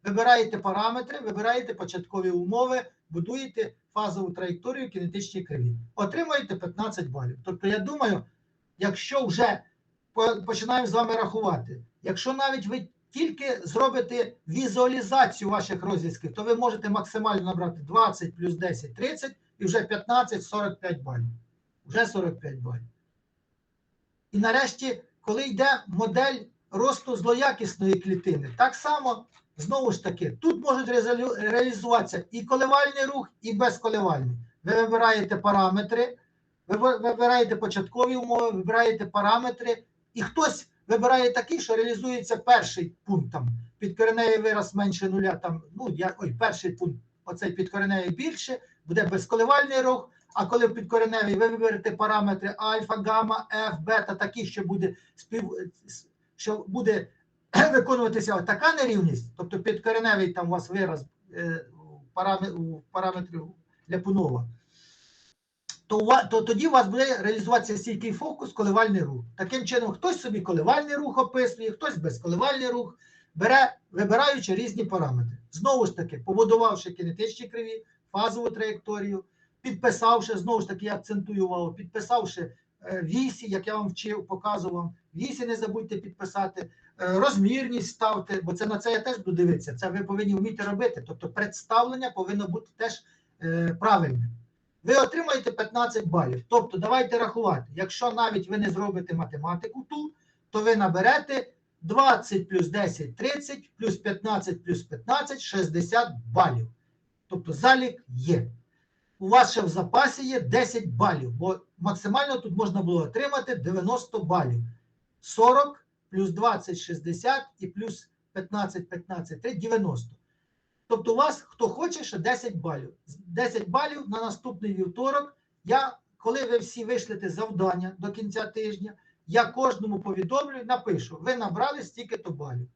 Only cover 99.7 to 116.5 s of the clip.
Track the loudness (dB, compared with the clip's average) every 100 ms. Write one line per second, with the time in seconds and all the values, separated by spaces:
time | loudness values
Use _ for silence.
99.7 | -12 -12 -10 -10 _ _ _ _ 0 2
100.7 | 4 4 4 4 4 0 -6 -6 _ _
101.7 | _ 0 4 6 4 2 -4 0 0 0
102.7 | 0 -2 -4 -10 -4 -4 -4 -8 -14 _
103.7 | _ -4 -2 -4 -4 -2 -2 -2 -8 -4
104.7 | -4 -4 -12 0 0 0 -8 -4 -2 0
105.7 | -2 2 2 2 -4 -2 4 4 2 -6
106.7 | _ _ _ _ _ _ -8 -6 4 6
107.7 | 6 4 -6 -10 -6 0 0 0 -10 _
108.7 | _ _ _ _ _ 6 8 8 4 0
109.7 | 0 2 4 4 0 -4 -2 2 2 2
110.7 | -2 -4 2 2 2 -4 -4 -2 -4 _
111.7 | _ -4 -2 0 0 0 -2 -4 -2 -2
112.7 | 0 0 0 0 -2 -2 -2 -4 -4 -2
113.7 | -2 0 -2 -4 -6 0 0 2 -2 -4
114.7 | -12 _ _ _ _ -12 6 8 8 4
115.7 | -2 _ _ _ -2 -2 2 0